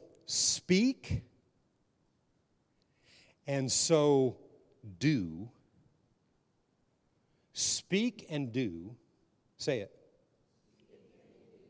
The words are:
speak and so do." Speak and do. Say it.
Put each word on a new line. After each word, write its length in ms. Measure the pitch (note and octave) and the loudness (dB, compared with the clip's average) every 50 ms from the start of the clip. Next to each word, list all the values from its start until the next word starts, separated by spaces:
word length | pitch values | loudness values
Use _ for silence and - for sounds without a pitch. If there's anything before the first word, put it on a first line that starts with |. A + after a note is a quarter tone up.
| - - - _ _ | -20 -20 -20 _ _
speak 960 | - - - - - - - - - F#3 F#3+ A#3 C4+ C4 - - - - - - - _ _ _ _ _ _ _ _ _ _ _ _ _ _ _ _ _ _ _ _ _ _ _ _ _ _ _ _ _ _ _ _ _ _ _ _ - - - _ _ _ _ | -6 -2 0 0 0 0 -2 0 2 2 4 4 0 0 -4 -8 -8 -6 -8 -8 -12 _ _ _ _ _ _ _ _ _ _ _ _ _ _ _ _ _ _ _ _ _ _ _ _ _ _ _ _ _ _ _ _ _ _ _ _ -20 -20 -20 _ _ _ _
and 260 | C#3 C#3 C#3 C3+ B2 | -4 -2 -2 0 0
so 680 | - - - - E3 D3+ D3 D3 C#3+ C3+ C3 A#2+ - - - - - - _ _ _ _ - G#2 F2+ | 0 0 4 4 4 6 6 6 6 6 4 2 0 -4 -16 -20 -20 -20 _ _ _ _ -20 -20 -8
do." 540 | E2+ B2 D#3 D3+ A#2 F2+ E2 D#2 E2+ G#2+ A#2+ - _ _ _ _ _ _ _ _ _ _ _ _ _ _ _ _ _ _ _ _ _ _ _ _ _ _ _ _ _ _ _ _ _ _ _ _ _ _ _ _ | 0 0 2 2 2 -2 -4 -8 -12 -14 -16 -18 _ _ _ _ _ _ _ _ _ _ _ _ _ _ _ _ _ _ _ _ _ _ _ _ _ _ _ _ _ _ _ _ _ _ _ _ _ _ _ _
Speak 720 | - - - - - - _ F3 G3+ A#3 B3 - - - - | -4 -4 -2 -2 -4 -4 _ -2 0 0 -2 -4 -8 -12 -8
and 200 | D#3 D3 C#3 A#2+ | -6 -6 -6 -2
do. 440 | A2 C3 B2+ G2 E2+ E2 F2 G#2+ B2 - _ _ _ _ _ _ _ _ _ _ _ | -2 -2 -2 -2 -4 -8 -12 -14 -16 -20 _ _ _ _ _ _ _ _ _ _ _
Say 240 | - - D3+ C3+ A2 | -8 -6 -4 -4 -4
it. 140 | G2 - - _ - _ _ _ _ _ _ _ _ _ _ _ _ _ _ G#3+ _ _ - - - _ _ - _ - - - _ _ - - - | -6 -10 -16 _ -20 _ _ _ _ _ _ _ _ _ _ _ _ _ _ _ _ _ -20 -20 -20 _ _ -20 _ -20 -20 -20 _ _ -20 -20 -20